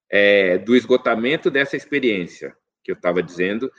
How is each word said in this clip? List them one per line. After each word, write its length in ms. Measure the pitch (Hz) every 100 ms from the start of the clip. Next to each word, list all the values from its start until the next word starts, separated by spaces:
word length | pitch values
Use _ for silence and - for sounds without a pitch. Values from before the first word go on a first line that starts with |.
| _
é, 480 | 101 101 101 95 92
do 160 | 98
esgotamento 760 | 123 113 127 - 113 120 156 180
dessa 260 | 135 135 139
experiência 800 | - 143 127 101 85 - 71 - _ _
que 80 | -
eu 40 | 92
tava 260 | 90 87
dizendo, 480 | 82 87 92 107 131